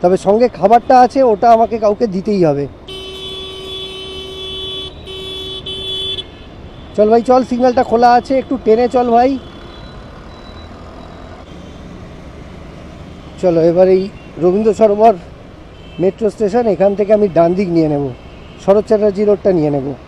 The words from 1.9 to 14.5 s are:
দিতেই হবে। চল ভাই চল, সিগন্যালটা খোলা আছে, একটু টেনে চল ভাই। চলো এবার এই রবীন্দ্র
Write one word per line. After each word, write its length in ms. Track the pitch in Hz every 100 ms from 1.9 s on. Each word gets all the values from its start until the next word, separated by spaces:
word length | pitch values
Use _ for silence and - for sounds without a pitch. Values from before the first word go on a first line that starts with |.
| 208 233 185
দিতেই 260 | 190 202 165
হবে। 180 | 143 143 - - - 381 - 381 381 381 381 381 381 381 381 381 381 381 381 381 381 381 381 381 - 381 381 381 381 381 381 370 381 381 381 381 381 - - - - - - - -
চল 120 | 214
ভাই 100 | 233 233
চল, 120 | 254 240
সিগন্যালটা 340 | 247 254 247 247
খোলা 180 | 226 240 240
আছে, 140 | 233 269
একটু 140 | - 262 -
টেনে 220 | 220 247 262
চল 120 | 247 233
ভাই। 160 | 254 269 - - - - - - - - - - - - - - - - - - - - - - - - - - - - - - - - - - - - - - - -
চলো 180 | 185 165 165
এবার 180 | 170 185 190
এই 60 | 190 - - -
রবীন্দ্র 280 | 175